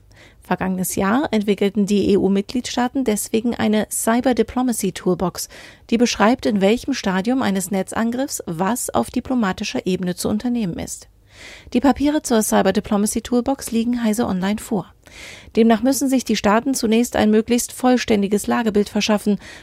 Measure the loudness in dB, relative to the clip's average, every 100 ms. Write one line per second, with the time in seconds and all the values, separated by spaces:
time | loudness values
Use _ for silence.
0 | _ -20 -20 _ -6 -4 -2 -2 -4 -2
1 | 0 0 0 0 0 0 0 0 2 2
2 | 4 4 2 0 -2 -6 -4 -2 -2 -2
3 | -2 -2 -2 -2 -2 0 0 0 -2 -4
4 | 0 0 2 0 0 0 -2 -2 -4 -2
5 | -2 0 -2 -4 -12 -16 -20 -14 -2 2
6 | 2 4 2 2 0 2 2 2 -2 -4
7 | -2 -2 0 0 0 -2 -2 -2 -2 -2
8 | -2 -2 -4 -6 -6 -4 -2 -2 -2 -2
9 | -2 -4 -2 0 0 -2 -6 -4 -2 -2
10 | -2 -2 -2 -2 -2 -2 -4 -4 -8 -12
11 | -18 _ _ -20 -20 -20 -4 2 2 2
12 | 2 0 0 0 2 2 2 0 0 0
13 | 0 -2 -2 -2 0 -4 -4 -2 -2 0
14 | 0 0 0 -2 -2 -2 -4 -4 -6 _
15 | -20 -20 -20 -20 -2 4 4 4 2 2
16 | 2 0 0 0 2 2 2 -2 2 2
17 | 2 2 4 4 2 0 -2 0 2 2
18 | 2 0 2 0 0 -2 0 0 0 0
19 | 0 0 0 -2 -4 -20